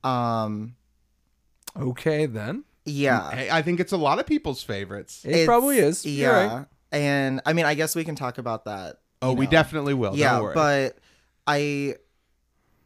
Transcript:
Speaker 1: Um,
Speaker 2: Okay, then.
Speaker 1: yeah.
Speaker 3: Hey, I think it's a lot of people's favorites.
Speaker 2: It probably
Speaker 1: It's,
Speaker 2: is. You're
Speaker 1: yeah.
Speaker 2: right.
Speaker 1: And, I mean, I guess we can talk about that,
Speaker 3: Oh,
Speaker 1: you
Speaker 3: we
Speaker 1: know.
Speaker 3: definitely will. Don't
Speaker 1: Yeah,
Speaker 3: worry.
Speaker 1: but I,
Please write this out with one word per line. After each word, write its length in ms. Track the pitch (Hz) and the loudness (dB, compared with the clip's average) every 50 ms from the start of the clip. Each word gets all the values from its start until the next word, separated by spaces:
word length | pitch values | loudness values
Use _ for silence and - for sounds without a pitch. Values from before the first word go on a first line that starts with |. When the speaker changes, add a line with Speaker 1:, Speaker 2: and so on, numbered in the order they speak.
| - | -4
Speaker 1:
Um, 720 | 131 127 123 120 117 117 113 110 107 107 104 107 117 123 _ _ _ _ _ _ _ _ _ _ _ _ _ _ _ _ _ _ - - 180 | -2 0 0 0 0 0 0 -2 -2 -4 -6 -8 -10 -14 _ _ _ _ _ _ _ _ _ _ _ _ _ _ _ _ _ _ -16 -10 -6
Speaker 2:
Okay, 460 | 139 127 123 - - 160 156 151 156 | -6 -6 -6 -2 -2 -2 0 0 0
then. 400 | 143 113 110 104 110 170 262 147 _ _ _ _ | -2 -4 -6 -6 -6 -8 -10 -10 _ _ _ _
Speaker 1:
yeah. 460 | 151 147 139 143 135 127 110 87 71 | -8 -4 0 2 2 2 2 0 -2
Speaker 3:
Hey, 180 | 76 123 135 98 | -6 -6 -4 0
I 120 | 147 165 | 0 0
think 180 | 151 170 175 170 | 2 0 0 0
it's 140 | 180 - 196 | 0 -2 0
a 40 | 180 | 0
lot 220 | 156 135 147 214 | 2 2 2 0
of 60 | - | 0
people's 360 | - 302 294 - 160 131 - - | 0 -2 -2 -2 -4 -6 -6 -8
favorites. 600 | - 110 98 101 92 101 101 - - - - - | -8 -6 -6 -6 -8 -10 -12 -12 -14 -18 -14 -6
Speaker 2:
It 220 | - 147 165 165 | 0 2 4 4
probably 320 | 196 240 240 254 285 285 247 | 6 6 6 4 4 4 4
Speaker 1:
It's, 260 | 170 143 170 - - | 4 4 2 0 -4
Speaker 2:
is. 120 | 147 143 139 | -4 -2 0
You're 120 | 143 131 | 2 4
Speaker 1:
yeah. 240 | 220 196 190 208 113 127 | 4 4 4 2 -2 -6
Speaker 2:
right. 80 | 143 - _ _ _ _ | -10 -12 _ _ _ _
Speaker 1:
And, 500 | - 147 143 143 143 139 139 135 135 135 - | -2 0 0 2 2 2 0 0 -2 -2 -2
I 80 | 151 160 | 0 0
mean, 120 | 170 165 | 2 2
I 80 | 147 151 | 2 2
guess 200 | 147 160 151 - | 0 0 -2 -2
we 80 | 165 160 | -4 -4
can 120 | 165 156 | -6 -6
talk 220 | 135 135 123 120 - | -6 -6 -6 -6 -6
about 280 | 123 120 113 110 - | -6 -6 -6 -6 -8
that, 320 | 107 104 98 92 82 - - _ _ _ _ | -10 -10 -10 -10 -12 -14 -16 _ _ _ _
Speaker 3:
Oh, 80 | - 131 | -2 0
Speaker 1:
you 60 | 131 123 | 0 2
Speaker 3:
we 80 | 135 | 2
Speaker 1:
know. 60 | 127 | 4
Speaker 3:
definitely 420 | 147 160 151 - 156 156 143 143 143 | 4 4 4 4 0 -4 -2 -2 0
will. 180 | 131 117 98 | 0 0 -2
Don't 80 | 98 143 | 2 2
Speaker 1:
Yeah, 220 | 147 135 120 107 | 2 4 4 2
Speaker 3:
worry. 120 | 107 101 - | 0 0 0
Speaker 1:
but 440 | 160 156 147 143 139 135 131 - - _ _ _ _ _ _ _ _ _ - | 2 2 2 2 2 0 -2 -4 -10 _ _ _ _ _ _ _ _ _ -2
I, 480 | 147 147 147 147 143 143 143 139 - - _ _ _ _ _ _ _ _ _ _ _ _ _ _ _ _ _ | 0 0 0 -2 -2 -2 -4 -4 -6 -8 _ _ _ _ _ _ _ _ _ _ _ _ _ _ _ _ _